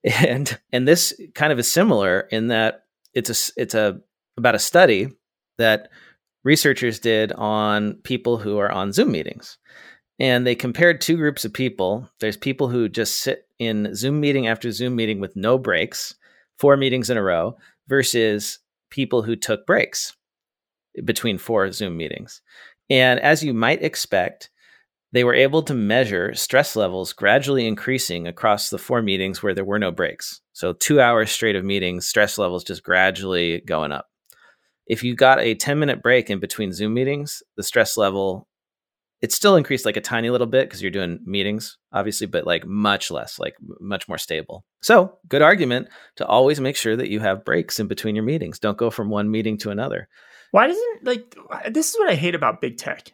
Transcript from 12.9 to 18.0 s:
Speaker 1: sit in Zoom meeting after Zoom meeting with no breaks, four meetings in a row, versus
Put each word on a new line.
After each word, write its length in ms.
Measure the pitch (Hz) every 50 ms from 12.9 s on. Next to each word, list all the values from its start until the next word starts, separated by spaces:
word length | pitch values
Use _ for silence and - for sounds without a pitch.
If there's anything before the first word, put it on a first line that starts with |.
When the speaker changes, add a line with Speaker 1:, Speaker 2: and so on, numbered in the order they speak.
| - 117 110 - -
Speaker 1:
sit 320 | - - 131 - - _ _ _ _
in 340 | 117 113 110 107 104 104 -
Zoom 280 | 101 117 135 143 151
meeting 260 | 147 143 143 135 127
after 240 | 113 113 110 - 120
Zoom 240 | 104 98 123 123 127
meeting 240 | 117 113 107 110 98
with 160 | 98 95 -
no 220 | 98 92 110 127
breaks, 580 | 131 123 110 95 82 82 - - - - - - _ _ _ _ _ _ _ _
four 200 | _ - 143 143
meetings 320 | 139 135 135 123 127 117 107
in 80 | 127
a 40 | 113
row, 360 | 101 95 87 82 82 85 80 _ _ _ _ _ _ -
versus 680 | 131 139